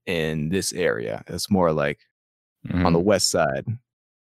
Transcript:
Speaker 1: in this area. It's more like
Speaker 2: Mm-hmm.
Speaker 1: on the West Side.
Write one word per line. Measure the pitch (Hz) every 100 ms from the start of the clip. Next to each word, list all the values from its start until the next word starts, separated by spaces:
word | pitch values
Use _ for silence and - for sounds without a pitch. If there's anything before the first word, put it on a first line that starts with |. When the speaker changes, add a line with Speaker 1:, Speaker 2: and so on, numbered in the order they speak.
| -
Speaker 1:
in | 85 80 78 76
this | 95 87
area. | - 80 57 57 53 -
It's | 87 -
more | 98 85
like | 78 71 73 _ _ _ _ _ _ -
Speaker 2:
Mm-hmm. | 87 90
Speaker 1:
on |
the | 85
West | 95 98 -
Side. | 92 76 67 - 113 - _ _ _ _ _